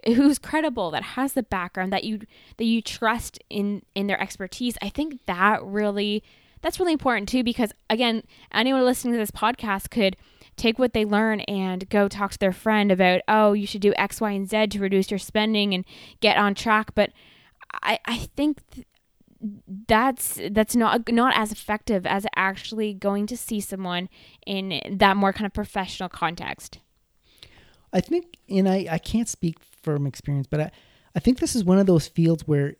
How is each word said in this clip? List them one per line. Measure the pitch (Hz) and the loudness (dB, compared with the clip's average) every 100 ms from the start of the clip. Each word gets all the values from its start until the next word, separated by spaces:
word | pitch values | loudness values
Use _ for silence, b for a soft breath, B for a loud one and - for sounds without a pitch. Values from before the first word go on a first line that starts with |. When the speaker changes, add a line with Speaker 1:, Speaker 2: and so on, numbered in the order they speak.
| - | 2
Speaker 1:
who's | 240 285 277 | 4 4 2
credible, | - 311 311 240 170 | -2 -2 -2 -2 -4
that | 143 | -4
has | - 254 269 | -6 -4 -2
the | 269 | -2
background, | 220 190 175 185 185 | -4 -4 -4 -4 -2
that | 196 | -2
you, | 220 214 - b b - | -2 -6 -10 b b -2
that | 226 | 0
you | 226 | 0
trust | - - 220 233 - - - | -2 -2 0 0 -4 -14 -8
in, | 208 202 202 - 196 | -4 -4 -4 -6 -4
in | 202 | -2
their | - | -2
expertise, | 196 - 185 - 247 - | -4 -8 -12 -6 -6 -6
I | 202 | -6
think | - 311 254 - | -6 -6 -6 -6
that | 175 202 214 | 2 2 2
really, | 196 202 208 202 208 208 b b b b | -2 -2 0 0 0 -2 b b b b
that's | 330 - | -6 -2
really | 349 | 0
important | 302 262 220 202 | 2 0 -2 0
too, | 254 | 0
because | 240 233 220 - - | 0 0 -2 -4 -4
again, | 226 240 226 - b b | 0 0 0 -6 b b
anyone | 214 254 269 254 | 0 2 2 2
listening | 254 247 | 0 0
to | 233 | -2
this | 208 | -2
podcast | - 220 247 214 196 - | -2 -2 -2 -4 -4 -4
could | 233 196 - b b b - | 0 0 0 b b b -2
take | 226 226 | 0 2
what | 247 | 0
they | 220 214 | 0 2
learn | 208 220 208 | 2 2 0
and | - 202 185 185 190 | -2 -4 -2 -4 0
go | 208 202 | 2 2
talk | 202 196 | 0 -6
to | - | 0
their | 190 | -2
friend | 185 220 214 202 | 0 0 2 4
about, | 185 185 180 - | 6 6 4 4
"Oh, | 214 214 | 4 6
you | 208 202 | 4 -2
should | 208 | 0
do | 202 - | 2 2
X, | 202 - | 0 -2
Y, | 214 | -2
and | 196 196 | -2 -2
Z | 214 214 | 0 0
to | 208 | 0
reduce | 196 196 190 | 0 2 2
your | 196 | -4
spending | - 214 214 208 202 | -2 0 2 2 2
and | 185 B B B - | -2 B B B 0
get | 208 - | 2 4
on | 208 196 | 2 2
track." | 233 214 - - | 2 0 2 0
But | 202 b b b b b - - | 0 b b b b b -16 -6
I, | - 220 - | -2 -2 -2
I | 233 | -6
think | - - 302 277 - | -6 -2 -2 -2 -10
th-, | - - _ _ _ _ _ 208 - - 196 226 | -20 -20 _ _ _ _ _ -12 -12 -16 -8 0
that's, | 220 269 247 - - 160 | 2 2 -2 -6 -6 -2
that's | 208 214 247 | 0 2 2
not, | 220 240 226 | 2 2 2
not | 233 254 - | 2 4 4
as | 214 | 0
effective | 202 - 208 - 196 185 | -4 -6 -4 -2 -2 0
as | 196 208 - | -2 -2 -2
actually | 190 190 - 220 214 | -2 -2 -8 -6 -6
going | 190 202 202 208 | -4 -2 -2 -4
to | 247 | -6
see | - 214 | -6 -6
someone | - 190 180 175 185 b b b - | -6 -6 -6 -6 -6 b b b -8
in | 196 190 151 - 190 | -6 -4 -6 -4 2
that | 196 202 | 4 4
more | 196 | 2
kind | - 202 | 0 -4
of | |
professional | - 202 202 185 - 180 | -6 -6 -6 -6 -8 -10
context. | - 165 175 67 - - - _ _ _ _ b b b b b b b | -4 -4 -4 -10 -12 -16 -20 _ _ _ _ b b b b b b b
Speaker 2:
I | 185 | -2
think, | - 349 - - - | 0 -2 -4 -14 -4
and | 196 190 | 0 2
I, | 190 165 | 0 -2
I | 165 | -6
can't | - 220 233 | -2 -2 -2
speak | - 170 - _ _ | -4 -6 -6 _ _
from | 160 147 143 | -4 -2 -4
experience, | - - 139 131 | -6 -4 -4 -2
but | 151 | -4
I, | 156 b b b b - | -4 b b b b -2
I | |
think | 240 254 | 2 2
this | 320 247 | 0 0
is | |
one | 175 190 | 4 6
of | 190 | 6
those | 165 - | 4 2
fields | - 165 165 - | 2 2 2 0
where | 143 143 | 0 -2